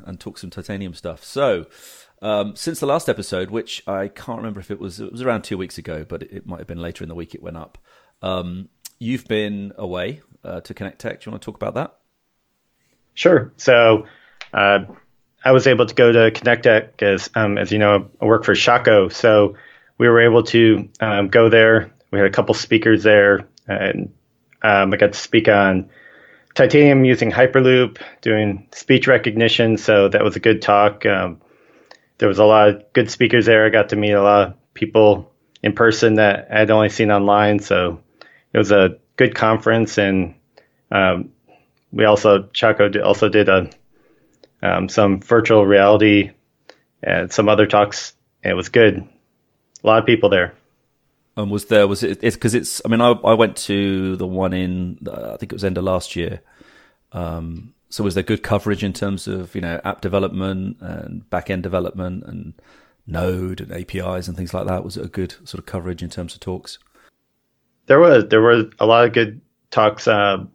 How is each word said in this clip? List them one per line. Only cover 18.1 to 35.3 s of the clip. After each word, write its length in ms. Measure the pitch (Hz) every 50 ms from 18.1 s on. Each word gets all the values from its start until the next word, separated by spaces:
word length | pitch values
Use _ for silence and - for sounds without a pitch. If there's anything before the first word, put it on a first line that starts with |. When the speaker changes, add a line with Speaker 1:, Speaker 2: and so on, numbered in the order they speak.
| _ _
Speaker 2:
I 60 | 110
work 180 | 107 113 113 -
for 100 | - 98
Shako. 540 | - - 127 120 123 120 120 110 104 95 87
So 480 | - - - 117 107 107 104 98 101 - - - _ _ _ _ _
we 100 | - 120
were 140 | 120 117 117
able 220 | 117 117 113 120
to, 440 | 110 - - 117 117 110 107 95 101 - _ -
um, 280 | 113 110 101 101 101 95
go 200 | 98 117 117 110
there. 440 | 113 113 110 110 113 110 - - _ _ _ _
We 80 | - 101
had 100 | 98 98
a 20 |
couple 220 | 98 - - -
speakers 520 | 117 - - - 113 110 - 120 110 101 101
there, 440 | 107 107 104 101 101 101 95 98 _ _ _ _
and, 460 | - 98 101 98 98 101 101 98 - - _ _ _ _ _ _ _ _ _
um, 320 | - 110 104 98 98 98
I 60 | 95 -
got 160 | 107 101 -
to 40 | -
speak 300 | - - - 113 110 113
on 400 | 104 101 98 95 92 92 92 - _ _ - - _ _ _ _ _ _ _ _ -
titanium 520 | - 135 - - 147 147 143 139 135 131
using 240 | 127 127 - 127 113
Hyperloop, 720 | 104 127 131 127 131 135 131 127 127 127 127 113 - - - - - _
doing 480 | - 120 110 107 107 101 92 95 - _
speech 340 | - - - - 135 127 -
recognition. 720 | 131 127 117 - 120 104 113 117 113 - - 117 113 110 104
So 300 | - - 107 101 98 98
that 140 | 98 104
was 140 | 107 104 -
a 40 | 110
good 200 | - - 110 107
talk. 460 | - - 104 101 104 101 101 - -
Um, 340 | 107 101 95 95 90 82 - _ _ _ _ _ _ _ _ _ _ _ _ _ _ _ -
there 100 | 113 104
was 100 | 95 98
a 60 | 107
lot 240 | 107 110 107 107 104
of 240 | 101 - - _
good 180 | - 123 117 110
speakers 360 | - - 123 110 - 120 101
there. 180 | 113 113 107 110
I 60 | 110
got 180 | 101 110 101 -
to 80 | 104
meet 160 | 104 104 104
a 80 | 104 101
lot 280 | 98 101 104 104 98 92
of 260 | 92 _ _ _ -
people 580 | - 110 107 - 113 107 104 101 90 90 _